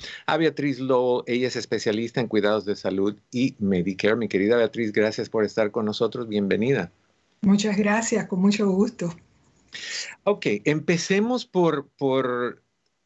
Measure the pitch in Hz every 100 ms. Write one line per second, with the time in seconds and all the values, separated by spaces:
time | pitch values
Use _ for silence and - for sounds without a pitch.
0 | - - - 156 160 143 143 123 131 127
1 | 127 123 - 123 127 120 101 110 117 107
2 | 117 - 113 107 101 107 95 98 98 95
3 | 98 104 _ 120 127 - 98 92 87 95
4 | 104 120 104 95 101 120 110 117 113 101
5 | 107 107 110 113 101 - 104 120 107 104
6 | 113 123 113 104 98 95 120 131 87 _
7 | _ _ _ _ 196 208 214 196 208 214
8 | 226 214 180 185 196 208 202 185 233 -
9 | 170 - _ _ _ _ _ - - -
10 | - - - 202 143 104 156 151 147 170
11 | - 190 226 247 - 185 170 147 135 -
12 | 139 135 127 123 120 - _ _ _ _